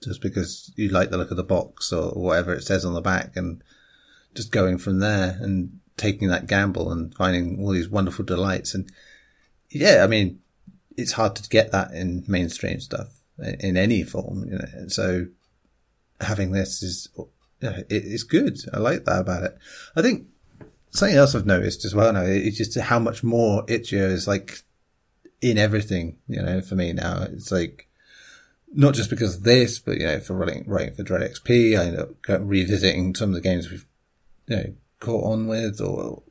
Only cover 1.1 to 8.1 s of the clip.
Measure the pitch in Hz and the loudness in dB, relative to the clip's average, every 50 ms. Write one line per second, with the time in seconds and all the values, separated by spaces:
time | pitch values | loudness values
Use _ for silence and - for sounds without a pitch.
1.1 | - 90 90 - 90 90 90 - 95 85 - - - - - - 90 82 80 85 | 0 -2 -2 -2 -4 -4 -2 0 0 0 0 -2 -8 -10 -6 -4 -2 -2 -2 -2
2.1 | - 92 90 90 80 87 87 90 82 - - - 98 90 90 90 85 85 82 95 | -4 -2 0 2 2 2 2 0 -2 -4 -2 -2 0 0 0 -2 -4 -2 0 0
3.1 | 92 90 - - - 92 90 87 82 - - _ _ _ _ _ _ _ _ _ | 0 0 -2 -6 -6 -6 -6 -6 -8 -10 -14 _ _ _ _ _ _ _ _ _
4.1 | _ _ _ _ - - 104 - - 107 92 92 90 90 - 101 95 95 101 107 | _ _ _ _ -12 -12 -6 -2 0 2 2 2 2 0 0 0 0 2 2 2
5.1 | 104 98 92 90 90 92 95 98 95 92 90 - - - _ _ _ - - 104 | 2 2 0 0 -2 -4 -4 -2 -2 -2 -2 -4 -8 -16 _ _ _ -4 -2 -2
6.1 | 98 - 104 92 90 92 90 92 104 98 101 98 - 87 87 87 85 82 82 82 | 0 0 0 0 0 0 0 0 2 2 2 2 0 -2 -2 -2 -2 -4 -6 -6
7.1 | - - 92 92 90 90 87 87 95 95 101 101 95 90 82 95 104 101 95 87 | -2 0 0 2 2 2 0 -2 -4 -4 -2 0 0 0 -2 0 0 0 0 0